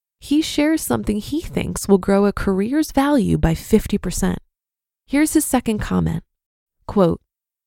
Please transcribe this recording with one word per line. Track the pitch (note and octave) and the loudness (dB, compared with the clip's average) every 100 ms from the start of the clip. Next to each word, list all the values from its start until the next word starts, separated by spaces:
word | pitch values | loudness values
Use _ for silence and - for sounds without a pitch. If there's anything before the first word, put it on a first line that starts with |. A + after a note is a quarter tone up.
| _ _ | _ _
he | - C#4+ | -2 -2
shares | D#4+ - D4 D#4+ | 0 0 0 0
something | - A3+ G#3 G#3+ | -2 -4 -2 -4
he | - D4 | -4 -8
thinks | - - - F3 - | -6 -6 -6 -6 2
will | G3 | 2
grow | F#3 G3 G3+ | 4 2 2
a | |
career's | - - F#3+ G#3+ D4 D#4 | 0 -2 -2 0 0 0
value | - C#4 D4 F3+ D#3+ | 0 2 2 2 2
by | D#3+ D#3+ | 2 -2
fifty | - G#3+ - G3+ | 2 2 2 -4
percent. | F#3 - F#3 F3 _ _ _ _ _ _ - | -4 -2 -2 -4 _ _ _ _ _ _ -4
Here's | C#4 D#4 | 0 2
his | D#4+ | 2
second | - B3+ A#3 G#3+ | 2 -2 0 -4
comment. | - F#3 E3 E3 - _ _ _ _ _ - | -2 0 0 -4 -10 _ _ _ _ _ -4
Quote, | G#3 F3 - _ _ _ _ | 2 2 2 _ _ _ _